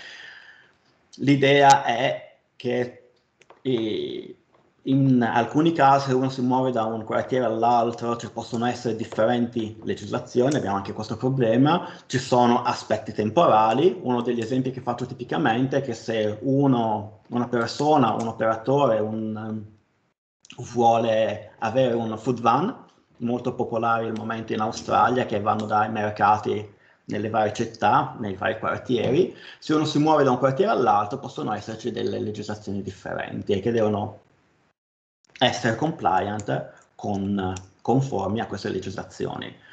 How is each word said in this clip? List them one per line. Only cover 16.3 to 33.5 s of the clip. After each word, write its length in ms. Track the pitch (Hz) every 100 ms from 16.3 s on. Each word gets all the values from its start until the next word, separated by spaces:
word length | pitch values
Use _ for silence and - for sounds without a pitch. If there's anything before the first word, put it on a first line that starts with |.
| 104
uno, 800 | 135 135 139 120 113 107 104 - -
una 180 | 120 120
persona, 640 | 120 113 - 147 151 120
un 140 | 110 113
operatore, 720 | 110 113 110 - 139 135 110
un, 640 | 107 110 110 107 110 110 104 - _ _ _ _ _ _ - - 123
vuole 800 | 117 117 117 117 110 107 104 - -
avere 360 | 110 123 127
un 220 | 117 113 110
food 240 | 135 117
van, 440 | 117 123 190 - - _ _ -
molto 360 | 120 120 131
popolari 520 | 123 113 117 117 113 113
al 100 | 110
momento 360 | 110 113 113
in 80 | 113
Australia, 680 | 110 - - 101 110 123 117
che 140 | 107
vanno 260 | 107 107 107
dai 240 | 107 110
mercati 880 | 110 104 104 104 151 131 104 104 - _ _
nelle 260 | - 107 107
varie 220 | 110 107
città, 640 | - 113 - 104 131 143 -
nei 160 | 107
vari 240 | 95 95 -
quartieri, 760 | - 104 - 117 107 139 - - - -
se 160 | -
uno 100 | 156
si 140 | 147 151
muove 260 | 151 151
da 60 | 135
un 80 | 117
quartiere 320 | 135 135 202
all'altro 480 | 226 117 104 104 131
possono 340 | 117 - 135
esserci 360 | 104 110 110 123
delle 280 | 107 104 104
legislazioni 640 | 104 107 104 104 - 98
differenti 720 | 95 - - - - 110 101